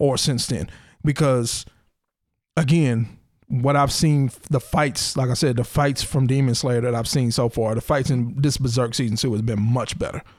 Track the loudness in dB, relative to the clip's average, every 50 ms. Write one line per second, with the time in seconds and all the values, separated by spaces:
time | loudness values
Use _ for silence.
0 | 0 0 2 0 0 -2 -2 -2 -2 -4 -4 -6 -6 -8 -10 -20 -20 -20 _ _
1 | -2 -2 0 2 2 2 4 2 0 -2 -6 -8 -10 -14 _ _ _ _ _ _
2 | _ _ _ _ _ _ _ _ _ _ -2 0 2 4 4 4 4 2 2 0
3 | -2 -4 -8 -20 _ _ _ _ _ -4 -2 0 2 2 4 4 2 2 0 2
4 | 2 2 4 2 2 0 -4 -8 -6 -2 -2 -2 -2 -2 0 0 0 0 -2 -4
5 | -6 -4 -2 -2 -2 -2 0 0 0 0 0 0 -2 -2 0 0 0 0 0 -2
6 | -6 -2 0 0 2 2 2 2 2 2 0 0 0 0 0 0 0 0 -2 -2
7 | -2 -2 0 0 0 0 0 2 0 0 0 0 0 0 0 -2 -2 0 0 0
8 | 0 0 0 0 0 -2 -2 0 0 0 0 0 -2 0 0 0 0 0 -2 -2
9 | -2 -2 -2 -2 -2 -2 -2 0 -2 -2 0 0 2 2 2 0 -2 -4 -6 -6
10 | -6 -6 -6 -10 -12 -14 -20